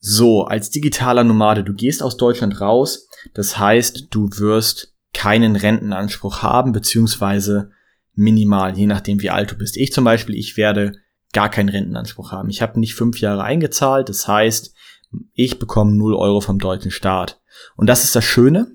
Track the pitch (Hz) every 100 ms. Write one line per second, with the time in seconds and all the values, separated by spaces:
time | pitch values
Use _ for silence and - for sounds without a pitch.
0 | 101 104 117 107 92 107 - 151 147 -
1 | 127 123 117 110 107 104 95 98 120 156
2 | 135 - 120 120 110 101 101 117 135 -
3 | _ - - - 101 - 101 113 120 -
4 | 139 107 101 101 104 107 110 - - _
5 | _ - 104 110 113 104 104 110 104 95
6 | 101 - 101 - - 120 131 107 104 117
7 | 113 110 98 101 101 101 101 _ _ _
8 | _ - 104 110 104 101 95 92 101 101
9 | - 101 98 92 101 - 104 - 139 -
10 | 123 113 110 104 110 - 107 104 101 101
11 | _ _ _ - 104 110 101 98 98 -
12 | 110 - 101 92 104 101 113 117 110 -
13 | 120 117 104 101 101 151 156 - 135 135
14 | 131 98 - 104 110 113 - _ - -
15 | _ - - - 127 - - - 104 104
16 | 107 104 101 101 101 98 95 92 95 -
17 | 98 95 90 - _ - - - 107 127
18 | - 120 110 - 120 170 240